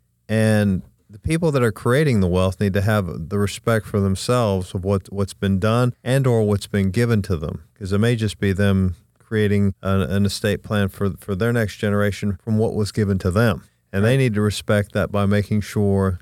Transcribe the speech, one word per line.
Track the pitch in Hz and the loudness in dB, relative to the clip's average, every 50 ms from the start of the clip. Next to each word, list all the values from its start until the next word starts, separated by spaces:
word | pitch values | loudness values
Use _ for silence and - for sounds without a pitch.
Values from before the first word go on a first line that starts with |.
| _ _ _ _ _ - | _ _ _ _ _ -4
And | 107 110 110 110 107 104 104 101 95 87 - - _ _ _ - | -2 0 2 2 4 2 2 2 0 -2 -4 -8 _ _ _ -20
the | 104 107 | -16 -8
people | - 151 160 165 175 160 | -4 -2 -2 0 0 0
that | 139 135 120 | 0 2 2
are | 113 | 0
creating | 101 - - 120 123 143 160 147 120 101 | 0 -2 0 0 2 2 2 2 2 2
the | 95 87 | 2 2
wealth | 90 92 92 95 92 - | 2 2 2 0 0 0
need | 107 101 90 | 0 0 0
to | 98 | 0
have | 98 113 110 107 92 82 60 - 80 69 | 0 2 2 0 0 -2 -6 -8 -8 -4
the | - 101 | -2 -2
respect | 101 95 - - - 117 113 110 - | -2 -2 -4 -4 -2 0 0 0 -2
for | - - 104 | -2 -2 0
themselves | 98 98 95 - - - 123 123 120 104 98 92 90 - - | 0 0 -2 -2 -2 -2 0 0 2 0 0 -2 -4 -4 -8
of | 98 87 | -6 -2
what, | 98 101 95 - - 95 | 0 0 -2 -2 -4 -6
what's | 98 98 92 - | -4 -4 -4 -4
been | - 101 98 98 92 | -4 -2 0 0 2
done | 101 107 113 120 123 123 - _ - | 2 2 2 2 2 0 -2 _ -4
and | 123 127 139 131 131 | 0 0 2 2 2
or | 120 113 107 | 2 2 2
what's | 104 104 101 - - | 2 0 0 -2 -2
been | - 101 98 95 | 0 0 0 2
given | 92 117 120 117 117 107 95 | 2 0 2 2 2 0 0
to | - 95 76 | 0 -4 -4
them, | 78 76 - - - _ _ - | -4 -6 -8 -10 -12 _ _ -12
'cause | 104 92 101 | -6 -2 0
it | 101 | 0
may | 110 120 123 | 2 2 2
just | 110 110 101 - - | 0 0 -2 -2 -2
be | 104 98 | 0 0
them | 95 90 101 101 98 95 95 90 87 - _ _ _ _ | 2 2 2 2 4 2 2 0 -2 -6 _ _ _ _
creating | _ - 113 107 107 101 104 101 101 98 92 _ | _ -4 -2 0 2 2 2 2 0 0 -2 _
an, | - 95 98 98 | -2 -2 0 0
an | 90 67 92 101 101 | 0 0 0 0 0
estate | 95 - - - 104 98 - - | 0 -2 -2 -2 -2 -2 -2 -4
plan | - 110 104 101 92 | -4 -2 0 0 -2
for, | - - 101 98 78 - | -2 -4 -4 -4 -4 -6
for | - - 101 | -8 -6 -4
their | 90 113 117 120 | -2 -2 0 0
next | 120 110 104 - - | 0 -2 -2 -4 -4
generation | - 104 101 104 104 104 98 - - 104 95 - - | -2 0 0 2 0 0 -2 -2 -4 -6 -6 -6 -4
from | 113 110 107 | -2 0 0
what | 110 107 - | 0 0 -2
was | 104 107 98 | -2 -4 -4
given | - 113 107 98 98 90 | -2 -2 0 0 0 0
to | - 95 | 0 0
them. | 85 107 117 113 87 - - - _ _ _ _ - | 0 2 2 2 0 -2 -6 -16 _ _ _ _ -4
And | 98 101 | 0 0
they | 117 127 135 | 2 2 2
need | 131 123 104 | 2 2 2
to | 104 | 0
respect | 104 104 98 - - - 110 104 98 - | 0 0 -2 -2 -2 0 0 0 0 0
that | - 107 87 - | -2 -2 -2 -2
by | 101 101 101 | 0 0 0
making | 98 104 104 98 - 110 107 | 2 2 0 0 0 -2 -4
sure | 98 - - 107 104 101 98 98 95 95 92 - | -4 -4 -2 0 0 2 2 2 2 0 0 -4